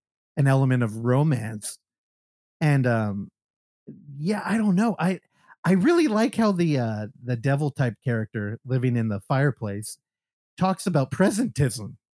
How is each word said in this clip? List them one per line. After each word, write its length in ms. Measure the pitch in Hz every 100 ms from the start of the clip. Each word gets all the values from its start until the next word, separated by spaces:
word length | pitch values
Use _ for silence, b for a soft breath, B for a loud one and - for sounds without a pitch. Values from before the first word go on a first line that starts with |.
| _ _ _ -
an 120 | 139
element 340 | 135 135 127
of 120 | 117 110
romance. 800 | 120 127 156 123 110 107 - - _ _ _ _ _ _ _ -
And, 280 | 156 143 127
um, 420 | 117 107 101 95 _ _ _ _ _ - - 147 143
yeah, 240 | 160 208
I 140 | - 220
don't 180 | 214 180
know. 200 | 226 190
I, 220 | 170 185 _ b b b
I 80 | 165
really 340 | 190 233 349 302
like 280 | 214 233 214
how 160 | 220
the, 260 | 180 170 139
uh, 300 | 117 107 107 -
the 140 | 120 120
devil 340 | 135 139 151
type 240 | - 127 101
character 560 | - 117 107 113 104 113 127
living 320 | 127 127 120
in 100 | 113
the 120 | 101
fireplace 760 | - 135 143 - 107 101 110 - _ _ _ _ _ -
talks 280 | 185 185 202
about 240 | 165 135
presentism. 840 | - 190 208 254 - 135 117 98 - _